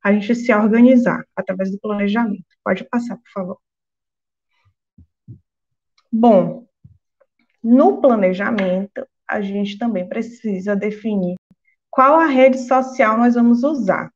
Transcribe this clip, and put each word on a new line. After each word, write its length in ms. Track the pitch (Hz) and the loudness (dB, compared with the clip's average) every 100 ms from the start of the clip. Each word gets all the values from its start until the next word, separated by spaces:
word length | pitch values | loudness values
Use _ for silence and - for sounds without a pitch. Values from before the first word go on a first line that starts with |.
a 80 | 196 | 0
gente 240 | 208 202 240 | 0 0 -2
se 180 | - | 0
organizar 680 | 208 214 226 247 254 233 - - | 2 2 4 6 6 2 -4 -8
através 380 | - 190 190 190 | -12 -8 -6 -6
do 80 | 196 | -6
planejamento. 640 | 214 202 202 214 233 196 - _ 208 | -8 -4 -2 -2 -2 -6 -14 _ -6
Pode 180 | 190 | -6
passar, 320 | - 240 240 190 | -4 -6 -6 -12
por 160 | _ | _
favor. 240 | 202 180 190 _ _ _ _ _ _ _ _ _ _ _ _ _ _ _ _ - - _ _ _ _ _ _ _ | -12 -10 -12 _ _ _ _ _ _ _ _ _ _ _ _ _ _ _ _ -20 -20 _ _ _ _ _ _ _
Bom, 540 | 220 240 196 165 - _ _ - _ _ _ _ _ _ _ | 2 4 4 2 -8 _ _ -20 _ _ _ _ _ _ _
no 380 | 226 254 339 403 | 2 4 4 4
planejamento, 1040 | 277 220 185 185 196 220 185 185 202 - - _ - | 2 2 0 0 -4 -2 -2 -4 -6 -12 -16 _ -8
a 140 | 220 | -6
gente 360 | 196 202 202 202 | -6 -6 -6 -6
também 320 | 240 196 180 | -6 -6 -6
precisa 680 | 220 226 - 214 185 196 202 | -8 -10 -10 -8 -6 -4 -4
definir 600 | 208 208 226 202 180 180 _ _ _ _ _ | -4 -6 -6 -4 -4 -8 _ _ _ _ _
qual 320 | - 262 320 | 0 4 4
a 60 | 320 | 2
rede 320 | 262 262 254 | 4 4 2
social 580 | - 262 262 - 220 220 | -2 -2 -2 -2 0 2
nós 180 | 240 240 | 2 2
vamos 280 | 233 240 | 2 2
usar. 460 | 277 294 196 160 165 | 0 -2 -2 -4 -6